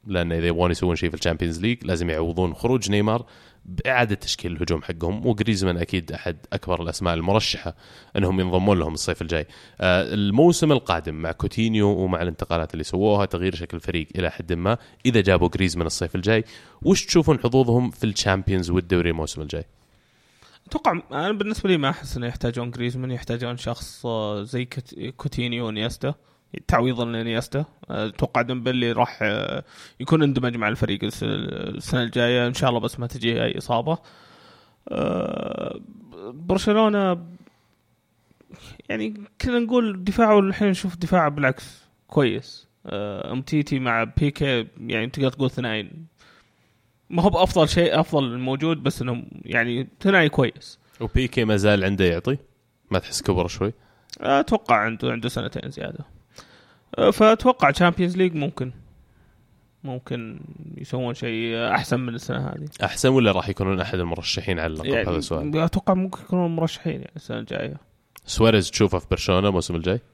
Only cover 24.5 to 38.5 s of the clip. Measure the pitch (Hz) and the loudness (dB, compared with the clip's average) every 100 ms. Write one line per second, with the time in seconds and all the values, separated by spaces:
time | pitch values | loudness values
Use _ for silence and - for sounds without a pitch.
24.5 | 123 123 - - - 113 - 139 - 120 | -6 -6 -10 -14 -12 -12 -8 -8 -4 -4
25.5 | 120 117 107 113 - 139 147 _ _ _ | -4 -4 -4 -4 -4 -6 -6 _ _ _
26.5 | - - - 123 120 117 117 113 113 117 | -14 0 2 2 0 -4 -4 -2 -4 -4
27.5 | 139 151 _ - 104 107 98 - 127 120 | -6 -6 _ -8 -6 -4 -4 -2 0 -2
28.5 | 127 120 127 120 117 120 - 107 104 95 | -2 -2 0 0 2 0 0 -2 -2 -4
29.5 | 131 - - - _ 131 160 147 135 123 | -6 -10 -20 -20 _ 0 2 4 2 -2
30.5 | 120 107 110 - 101 104 - 110 104 - | -2 -2 0 -2 -2 -4 -4 -4 -4 -4
31.5 | - - - - 127 117 123 120 123 120 | -8 -8 -10 -4 -2 0 0 2 2 0
32.5 | 123 135 120 120 - 120 127 117 117 117 | 0 0 0 -4 -6 -10 -4 -2 0 -2
33.5 | - - 117 143 165 - - - - - | -4 -2 -2 -2 -6 -8 -20 -20 -20 -20
34.5 | - _ _ - - - - - 50 50 | -20 _ _ -8 -4 -2 -2 -4 -6 -8
35.5 | 50 50 - - - - 85 101 131 175 | -8 -8 -10 -16 -20 -20 -16 -16 -14 -2
36.5 | 190 214 208 220 208 190 175 170 - - | 0 2 4 4 4 0 0 -6 -20 -20
37.5 | _ _ _ _ _ _ _ _ _ _ | _ _ _ _ _ _ _ _ _ _